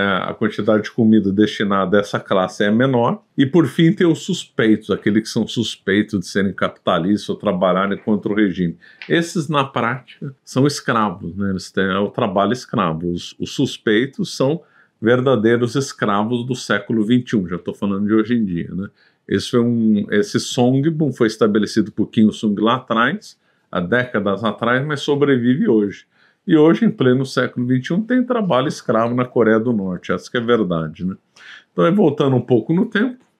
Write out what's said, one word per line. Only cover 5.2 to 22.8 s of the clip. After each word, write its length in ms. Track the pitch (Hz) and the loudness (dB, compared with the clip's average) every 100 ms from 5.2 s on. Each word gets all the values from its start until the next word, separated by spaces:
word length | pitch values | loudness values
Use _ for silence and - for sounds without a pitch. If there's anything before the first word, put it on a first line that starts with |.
que 60 | 107 | 0
são 200 | 120 101 | -4 -4
suspeitos 720 | - 107 - - 98 104 101 | -4 -6 -6 -2 0 0 -4
de 60 | - | -4
serem 240 | 104 98 | -4 -4
capitalistas 760 | 90 92 - - 90 87 104 - | -2 -6 -4 -2 0 0 -2 -4
ou 60 | |
trabalharem 640 | 95 101 90 95 90 98 98 | -4 -2 0 2 2 0 -2
contra 320 | - 101 104 | -2 -2 -2
o 60 | 104 | 0
regime. 400 | 101 85 87 82 - - - | 0 0 -4 -4 -16 -16 -4
Esses, 400 | 156 170 180 147 | -2 -2 -4 -2
na 160 | 147 | -2
prática, 680 | 131 127 117 131 - - 147 135 | -2 -2 -4 -4 -12 -16 -16 -16
são 200 | - 131 | -6 0
escravos, 680 | 143 143 - 117 107 90 85 | 0 0 -2 0 -2 -4 -10
né? 160 | 90 101 | -6 -4
Eles 220 | 92 - | -4 -4
têm, 140 | - 95 | -2 0
é 120 | 95 | 0
o 120 | 101 | -2
trabalho 420 | - 113 95 101 | -2 -2 0 0
escravo. 580 | 123 - 120 90 80 87 | -2 -4 -2 -2 -2 -4
Os, 240 | 87 - - | -6 -8 -10
os 120 | - | -6
suspeitos 840 | - 139 - - 107 135 - 180 - | -2 -4 -2 0 2 0 -4 -6 -2
são 260 | - 160 - _ _ _ | -2 -2 -8 _ _ _
verdadeiros 720 | 107 127 131 120 113 120 120 | 0 2 2 2 4 2 0
escravos 720 | 139 135 - 117 101 107 120 127 | -2 -6 -4 -2 0 0 -4 -4
do 80 | |
século 480 | 123 - 101 - 113 | -6 -2 -4 -2 -2
vinte 260 | 104 123 123 | 2 0 2
e 60 | 113 | -2
um, 120 | 87 | -2
já 100 | 87 | -6
tô 160 | - | -8
falando 320 | 92 101 98 101 | -6 -4 -2 0
de 80 | |
hoje 200 | 110 107 | 0 0
em 100 | 120 | -2
dia, 260 | 104 85 - | -2 -4 -6
né? 160 | 87 101 _ _ _ - | -8 -10 _ _ _ -4
Esse 240 | 101 - | -4 0
foi 100 | 123 | 0
um, 460 | 120 117 110 104 101 | 2 2 2 2 2
esse 280 | 104 104 117 | 0 0 -2
Songbun 760 | - - 123 135 151 156 151 | -2 0 2 2 0 0 -2
foi 140 | - 113 | 0 0
estabelecido 640 | - 113 107 101 - 101 | 2 2 2 0 0 -2
por 160 | - 101 | -2 -2
Kim 160 | - | 2
Il-sung 380 | 107 101 110 101 | 2 2 -2 0
lá 160 | 107 | 0
atrás, 600 | 127 | 0